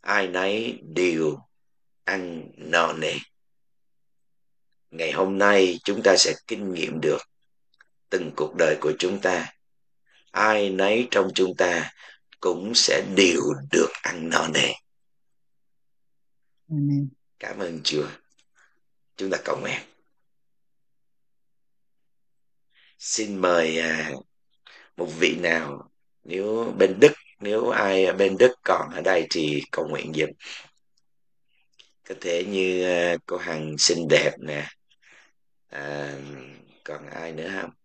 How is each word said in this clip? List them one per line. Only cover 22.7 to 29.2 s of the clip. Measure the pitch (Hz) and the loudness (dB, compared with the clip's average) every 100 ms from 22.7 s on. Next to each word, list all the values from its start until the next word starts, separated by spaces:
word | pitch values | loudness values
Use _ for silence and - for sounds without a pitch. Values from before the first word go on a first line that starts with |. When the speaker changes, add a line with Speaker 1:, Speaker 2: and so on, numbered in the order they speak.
| _ _ _ | _ _ _
Speaker 1:
Xin | - - 107 98 | -6 -6 -4 0
mời, | 90 85 82 80 | 2 4 2 0
à, | 82 80 78 67 - _ _ _ - - - - | -2 -2 -4 -10 -14 _ _ _ -20 -20 -20 -10
một | 87 78 | -8 0
vị | 87 82 | 0 2
nào, | 87 82 76 69 - _ _ _ | 0 0 -2 -10 -16 _ _ _
nếu | - 90 101 113 117 - | -10 -6 -4 -4 -4 2
bên | 98 95 | 2 8
Đức, | 147 - - _ | 6 6 -16 _
nếu | 101 107 120 | -4 -2 0
ai | 113 101 95 92 | 0 2 4 2
ở | |
bên | 90 98 95 | 4 2 6
Đức | 127 - | 6 6
còn | - 90 80 | 0 0 0
ở | 85 | -4
đây | 87 90 | 0 0